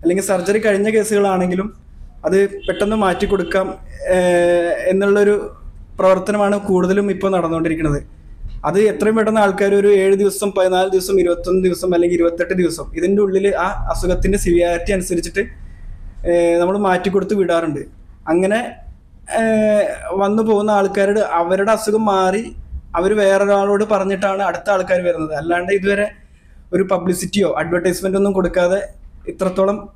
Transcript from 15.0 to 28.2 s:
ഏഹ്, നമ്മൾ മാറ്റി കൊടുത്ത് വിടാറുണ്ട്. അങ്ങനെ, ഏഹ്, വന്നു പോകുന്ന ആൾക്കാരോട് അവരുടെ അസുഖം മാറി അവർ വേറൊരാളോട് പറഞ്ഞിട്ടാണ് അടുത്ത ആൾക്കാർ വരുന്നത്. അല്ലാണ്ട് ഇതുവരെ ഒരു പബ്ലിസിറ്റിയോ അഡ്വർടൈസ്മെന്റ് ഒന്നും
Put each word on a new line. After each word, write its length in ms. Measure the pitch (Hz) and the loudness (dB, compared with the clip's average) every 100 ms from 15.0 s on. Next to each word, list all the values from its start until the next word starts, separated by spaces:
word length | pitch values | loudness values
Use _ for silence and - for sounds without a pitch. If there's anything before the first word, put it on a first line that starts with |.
| 185 175 170 - 233 - - - - - - - 175 | -2 -4 -4 -6 -6 -8 -18 -16 -16 -14 -16 -8 0
ഏഹ്, 300 | 170 170 170 | 2 2 2
നമ്മൾ 180 | 175 202 | 0 0
മാറ്റി 320 | 202 180 202 | 0 0 0
കൊടുത്ത് 260 | 190 190 208 | -2 -2 -2
വിടാറുണ്ട്. 420 | 175 170 165 143 - - - - - | 2 0 0 -6 -10 -18 -20 -18 -2
അങ്ങനെ, 320 | 165 190 220 247 - - - - - - - | 0 0 -2 -4 -12 -20 -20 -20 -20 -6 -2
ഏഹ്, 480 | 226 220 214 208 175 - - 196 | 0 2 2 2 0 -4 -6 -2
വന്നു 200 | 196 214 | 0 0
പോകുന്ന 280 | 226 208 208 | 2 2 2
ആൾക്കാരോട് 520 | 208 190 190 196 208 185 165 | 2 0 0 0 2 0 0
അവരുടെ 340 | 170 190 202 | 0 0 2
അസുഖം 320 | 214 208 214 | 0 0 0
മാറി 400 | 214 190 185 190 233 - - - - | 2 2 2 0 -4 -12 -12 -14 -8
അവർ 160 | 170 185 | -2 0
വേറൊരാളോട് 680 | 214 196 196 202 202 196 202 | 2 4 4 4 2 2 0
പറഞ്ഞിട്ടാണ് 580 | 208 208 190 196 202 190 | 2 0 0 -2 -2 0
അടുത്ത 260 | 196 175 - | -2 -4 -2
ആൾക്കാർ 280 | 196 185 180 | 0 2 0
വരുന്നത്. 320 | 180 170 156 | 0 -2 -4
അല്ലാണ്ട് 360 | 151 160 175 180 | -6 -2 -2 0
ഇതുവരെ 340 | 202 190 202 208 - - - - - - | -2 0 0 -2 -6 -20 -20 -20 -20 -6
ഒരു 120 | 180 185 | -2 0
പബ്ലിസിറ്റിയോ 580 | 185 175 180 180 202 180 147 | -2 -2 -4 -2 0 0 0
അഡ്വർടൈസ്മെന്റ് 600 | 156 175 180 180 190 | -2 0 0 -2 -2
ഒന്നും 140 | 190 | 0